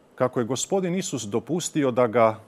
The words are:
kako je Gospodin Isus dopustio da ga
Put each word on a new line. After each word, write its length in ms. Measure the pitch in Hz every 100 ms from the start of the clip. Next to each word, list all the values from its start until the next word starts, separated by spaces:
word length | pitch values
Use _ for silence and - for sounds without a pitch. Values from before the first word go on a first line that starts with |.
| _ -
kako 240 | 127 131
je 60 | 113
Gospodin 500 | 131 - 196 185 185
Isus 280 | 180 127
dopustio 680 | 104 113 - 170 - 156 135
da 160 | 120 123
ga 320 | 117 113 107